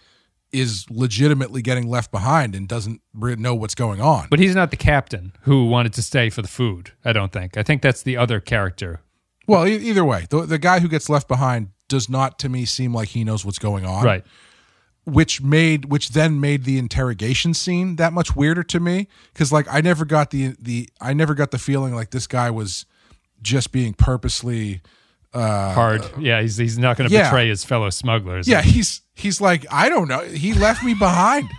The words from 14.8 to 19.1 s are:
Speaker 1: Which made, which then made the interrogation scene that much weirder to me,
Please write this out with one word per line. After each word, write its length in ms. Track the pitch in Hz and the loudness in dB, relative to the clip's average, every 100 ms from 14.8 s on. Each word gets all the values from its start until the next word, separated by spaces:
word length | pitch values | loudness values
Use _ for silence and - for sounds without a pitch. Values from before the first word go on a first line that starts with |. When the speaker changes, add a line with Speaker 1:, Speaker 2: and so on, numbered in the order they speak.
| _ _ | _ _
Speaker 1:
Which 380 | - 143 160 - | 0 2 2 0
made, 440 | 135 156 165 151 139 | 2 4 4 2 0
which 260 | 143 - | -4 0
then 280 | 139 160 147 | 0 2 2
made 240 | 143 143 | 0 -2
the 140 | 127 135 | -2 -2
interrogation 720 | 120 - 127 101 110 131 170 | -2 -2 -4 -4 -4 -2 -2
scene 440 | 160 - 175 185 165 | -2 -2 -2 -2 0
that 140 | 165 | 0
much 220 | 170 160 - | 0 -2 0
weirder 280 | 147 175 | 0 0
to 160 | 165 170 | -2 -2
me, 280 | 175 185 202 | 0 -2 -4